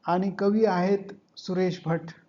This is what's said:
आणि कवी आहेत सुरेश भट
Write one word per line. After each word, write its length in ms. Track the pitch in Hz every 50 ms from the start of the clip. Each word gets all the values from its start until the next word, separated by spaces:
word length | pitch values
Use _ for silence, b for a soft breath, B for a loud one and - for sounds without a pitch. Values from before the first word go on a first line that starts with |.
| _
आणि 240 | - 170 180 190 202 190 -
कवी 260 | 202 202 208 220 220
आहेत 480 | 208 185 180 180 190 202 196 196 - - - _ _ _
सुरेश 440 | - - - 185 180 185 180 175 - -
भट 160 | 160 160 160 160 165 - - _